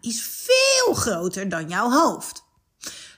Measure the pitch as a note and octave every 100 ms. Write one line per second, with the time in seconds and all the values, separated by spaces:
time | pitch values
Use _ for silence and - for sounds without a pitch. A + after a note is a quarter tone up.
0 | A#3+ A3 - - - - C5+ C5 - -
1 | A#3 E3+ F3+ F#3+ G3 E3+ D#3+ F3+ A#3+ C#4
2 | D4+ - - - - _ _ _ - -
3 | -